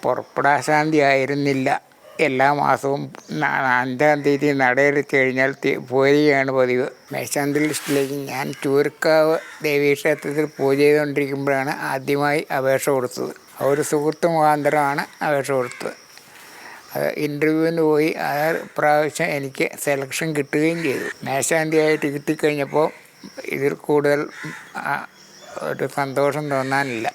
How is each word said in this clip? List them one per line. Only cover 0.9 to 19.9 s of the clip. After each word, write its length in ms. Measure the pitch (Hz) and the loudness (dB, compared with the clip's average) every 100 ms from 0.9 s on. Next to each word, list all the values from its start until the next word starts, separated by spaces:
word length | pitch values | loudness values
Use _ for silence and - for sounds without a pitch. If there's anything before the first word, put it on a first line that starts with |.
| 156 139 | 4 4
ആയിരുന്നില്ല. 600 | 135 131 143 143 135 131 - _ _ - - 151 | 4 2 0 0 0 0 -2 _ _ -20 -2 0
എല്ലാ 200 | 131 135 147 | 4 2 4
മാസവും 420 | 143 127 139 139 139 - - 156 | 2 2 0 -4 -6 -12 -10 -4
ന-, 80 | 143 143 135 123 | -2 0 2 0
അഞ്ചാം 380 | 131 127 151 147 143 | 0 2 2 4 2
തീയതി 220 | 143 147 139 | 2 2 2
നടയടച്ച് 520 | 127 127 143 143 139 139 | 2 4 4 2 0 2
കഴിഞ്ഞാൽ 320 | 131 127 131 117 | 2 2 0 0
തി-, 140 | 135 - 135 | -2 -4 -2
പോരുകയാണ് 600 | 127 135 147 151 139 135 131 | 2 4 4 4 2 2 2
പതിവ്. 300 | 127 123 131 - - | 2 2 -2 -8 -10
മേശാന്തി 460 | 135 127 147 143 143 151 | -8 -6 -4 -2 0 -2
ലിസ്റ്റിലേക്ക് 500 | 139 - 139 135 143 139 | -4 -2 -2 -2 -6 -8
ഞാൻ 140 | 127 147 139 | -8 -8 -6
ചൂരക്കാവ് 720 | 139 139 147 - 165 156 156 160 - - 151 | 0 2 0 0 2 4 4 0 -4 -6 -2
ദേവീക്ഷേത്രത്തിൽ 800 | 143 143 143 165 147 156 147 151 - | 2 2 2 0 0 -2 -2 -4 0
പൂജ 200 | 135 139 | 0 4
ചെയ്തുകൊണ്ടിരിക്കുമ്പോഴാണ് 920 | 147 151 147 139 139 139 139 135 135 - 151 | 6 4 2 -2 -2 -2 -2 0 -2 -4 -4
ആദ്യമായി 500 | 135 135 143 147 147 - 143 | -6 -2 0 2 0 -2 -2
അപേക്ഷ 280 | 131 135 147 135 | 0 0 2 0
കൊടുത്തത്. 360 | 123 127 - - - - 131 | -2 -6 -8 -10 -20 -4 0
ഒരു 160 | 143 143 | 0 0
സുഹൃത്ത് 380 | 151 147 156 170 165 | 0 0 0 0 4
മുഖാന്തരമാണ് 720 | 151 151 143 151 143 143 - - 160 | 4 4 2 2 0 -2 -6 -6 -2
അപേക്ഷ 220 | 143 131 135 | -2 0 -2
കൊടുത്തത്. 360 | 120 - 113 - - - - - - - - - - 139 | -2 -6 -10 -12 -20 -20 -20 -20 -20 -20 -20 -20 -10 -4
അത് 120 | 147 - 147 | -4 -2 -4
ഇൻ്റർവ്യൂവിന് 580 | 147 156 156 160 165 156 | 0 0 2 0 2 2
പോയി. 220 | 151 156 - 85 | 4 2 -2 -4
ആ 40 | 143 156 170 - - | -2 -2 -2 -6 -2
പ്രാവശ്യം 540 | 151 147 151 - 170 147 | 2 2 0 -2 -4 -4
എനിക്ക് 300 | 139 131 160 - | -6 -4 -4 -2
സെലക്ഷൻ 440 | - | -4